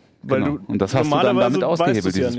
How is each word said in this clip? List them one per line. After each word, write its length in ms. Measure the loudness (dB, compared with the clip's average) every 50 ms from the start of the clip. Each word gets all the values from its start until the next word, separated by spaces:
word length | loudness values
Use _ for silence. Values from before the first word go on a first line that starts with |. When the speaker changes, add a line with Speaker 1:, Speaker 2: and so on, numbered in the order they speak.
| _ _ _ _ -6
Speaker 1:
Weil 160 | -4 -2 -2
Speaker 2:
genau. 160 | -2 -2 -4
Speaker 1:
du 60 | -6 -6
Speaker 2:
Und 160 | -4 -2 -2
das 140 | -2 0 0
hast 100 | 0 2
du 40 | 2
dann 140 | 2 2 2
Speaker 1:
normalerweise 320 | 2 2 2 2 2 2 0
Speaker 2:
damit 20 | 0 0
Speaker 1:
weißt 120 | 0 0
Speaker 2:
ausgehebelt, 240 | 0 0 0 0 0
Speaker 1:
du's 100 | -2 0
ja 120 | 0 -2 -2
Speaker 2:
dieses 60 | -2